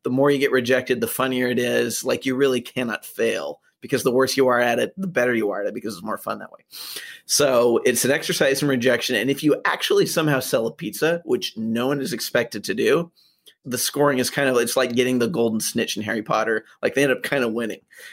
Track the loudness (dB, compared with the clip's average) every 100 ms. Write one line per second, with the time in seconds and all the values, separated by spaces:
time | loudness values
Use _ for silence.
0 | -4 2 2 2 2 2 2 0 2 -2
1 | -2 -2 -2 0 0 0 0 0 0 -2
2 | -2 -2 -2 2 2 2 -2 -6 -4 -6
3 | -8 -2 -2 -2 -6 -12 _ _ -4 -2
4 | 2 2 2 2 2 4 2 0 -2 -4
5 | -4 0 0 2 0 -2 -4 -6 -8 -10
6 | -8 -8 -8 -10 -12 -20 _ -16 -14 -14
7 | -14 -16 -2 2 4 4 4 4 2 2
8 | 2 2 0 2 2 4 2 2 4 2
9 | 2 0 0 2 2 2 0 -2 2 2
10 | 4 2 2 2 0 0 0 -4 -8 -2
11 | 0 0 -2 -2 -2 -4 -4 0 0 -2
12 | -4 -6 -2 -2 -2 -4 -6 0 2 2
13 | 0 _ _ _ _ _ -8 -4 -4 0
14 | 2 2 0 0 2 2 2 0 0 2
15 | 2 2 0 2 0 0 -2 -2 -4 -4
16 | -4 -4 -2 -2 0 -4 -6 _ -2 2
17 | 2 0 -2 -2 -2 -2 -4 -8 _ -20
18 | -20